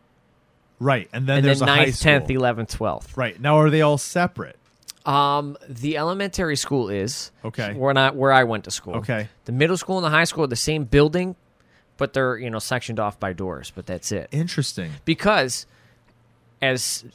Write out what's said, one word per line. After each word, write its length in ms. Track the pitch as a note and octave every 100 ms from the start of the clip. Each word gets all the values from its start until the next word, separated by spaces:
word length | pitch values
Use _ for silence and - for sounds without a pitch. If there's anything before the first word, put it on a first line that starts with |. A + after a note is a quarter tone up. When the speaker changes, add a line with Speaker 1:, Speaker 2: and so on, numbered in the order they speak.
| _ _ _ _ _ _ _ -
Speaker 1:
Right, 300 | B2+ C3 F2+
and 140 | A2+ C3
then 100 | C#3
Speaker 2:
And 80 | C#3
Speaker 1:
there's 140 | C#3
Speaker 2:
then 100 | C3
Speaker 1:
a 20 |
high 120 | C#3+ D3
Speaker 2:
ninth, 140 | B2
tenth, 260 | D#3 C#3+ -
Speaker 1:
school. 100 | C3
Speaker 2:
eleventh, 320 | B2 A2+ A2
twelfth. 480 | - G#2+ C2+ - -
Speaker 1:
Right. 220 | A#2+ F2+
Now, 160 | C#3 D3+
are 120 | D#3
they 100 | D3+
all 160 | D3+ D3
separate? 580 | - F3 F3+ - D2+ - _ _ - - -
Speaker 2:
Um, 500 | C#3+ C#3+ C#3+ D3 - -
the 300 | B2 C#3+ D3+
elementary 580 | D#3+ F#3+ G3+ F#3 F3 C#3+
school 320 | - C#3+ G#2+
is 420 | G2+ C3 C#3 - _
Speaker 1:
Okay. 300 | A2+ - G#2+
Speaker 2:
where 200 | G#2 C3
not, 220 | C3+ C3+ C#3
where 160 | C3+
I 120 | C3
went 220 | B2 A2 F2
to 60 |
school. 240 | - - A2+
Speaker 1:
Okay. 320 | A2 A2+ A2 _ -
Speaker 2:
The 60 |
middle 240 | B2 D#3+ F3+
school 200 | - F#3+
and 80 | D#3+
the 40 |
high 140 | D#3 E3
school 180 | -
are 40 | D3
the 80 | -
same 280 | - D#3
building, 520 | B2+ C#3+ D3+ E3+ F3+ F3+ _ _ _ _ _ -
but 160 | C#3
they're, 240 | C3+ C3 A#2
you 140 | A#2+
know, 80 | A2
sectioned 400 | - B2+ - A2+
off 200 | G#2 -
by 140 | G2
doors. 380 | F2+ F#2+ D2+ -
But 140 | - -
that's 240 | F2+ -
it. 160 | G2+ -
Speaker 1:
Interesting. 600 | C#3+ E3+ - C3+ - E2+ - -
Speaker 2:
Because 600 | D#3+ G3 G#3 C3 - - _ _ _ _ _ _ _ _ _
as 440 | C3+ B2+ - - -